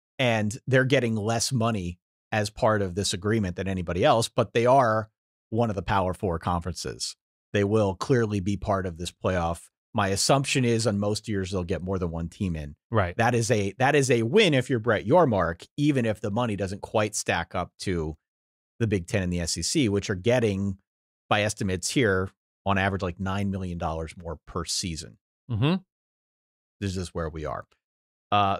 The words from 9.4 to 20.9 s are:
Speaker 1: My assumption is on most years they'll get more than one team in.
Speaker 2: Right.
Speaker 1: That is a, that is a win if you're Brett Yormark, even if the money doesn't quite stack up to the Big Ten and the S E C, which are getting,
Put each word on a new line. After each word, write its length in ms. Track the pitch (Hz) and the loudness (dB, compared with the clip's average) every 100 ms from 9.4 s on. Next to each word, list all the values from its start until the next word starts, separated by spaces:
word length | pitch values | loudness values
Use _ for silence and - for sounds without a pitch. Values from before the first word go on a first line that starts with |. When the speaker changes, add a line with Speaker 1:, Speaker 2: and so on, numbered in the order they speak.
| 82 85 - _ _ 110 | 0 -4 -10 _ _ -2
Speaker 1:
My 120 | 98 | 0
assumption 560 | 98 - 139 139 143 | 0 2 2 2 0
is 240 | 120 113 113 | 2 2 2
on 100 | 101 | 0
most 300 | 104 107 - | 0 -2 -4
years 240 | 98 92 | -4 -2
they'll 100 | 98 | -4
get 180 | 87 85 | -2 -4
more 200 | 90 95 | -4 -4
than 100 | 87 | -2
one 180 | 82 85 | -4 -6
team 280 | - 98 80 | -4 -4 -4
in. 180 | 73 - - | -8 -14 -4
Speaker 2:
Right. 260 | 113 87 - | -2 0 0
Speaker 1:
That 160 | 113 | 0
is 160 | 120 110 | 2 2
a, 200 | 113 98 - | 2 0 0
that 160 | 127 | 2
is 160 | 151 131 | 4 4
a 140 | 120 | 2
win 280 | 113 185 202 | 4 4 6
if 160 | 135 123 | 4 2
you're 120 | 127 | 0
Brett 260 | 117 104 87 | 2 0 4
Yormark, 640 | 165 156 101 85 87 - - | 4 6 4 0 -2 -8 -2
even 280 | 143 135 | 2 2
if 160 | 117 104 | 0 -2
the 120 | 110 | -4
money 240 | 104 123 98 | -2 -2 -2
doesn't 240 | 98 98 | -4 -6
quite 320 | - 113 107 | -4 0 0
stack 400 | - - 95 85 | -2 -2 -2 -2
up 160 | 95 85 - | -4 -6 -6
to 360 | - 87 78 76 _ _ _ _ _ - | -4 -2 -2 -6 _ _ _ _ _ -4
the 80 | 110 | 0
Big 180 | 101 87 | 0 0
Ten 160 | 104 | -2
and 100 | 90 | 0
the 60 | 87 | -2
S 180 | 85 - | -2 -4
E 60 | |
C, 260 | 82 170 120 | -2 2 2
which 220 | 101 - | 2 -2
are 60 | 95 | -2
getting, 640 | 101 123 113 98 98 95 _ | 2 2 2 0 -4 -6 _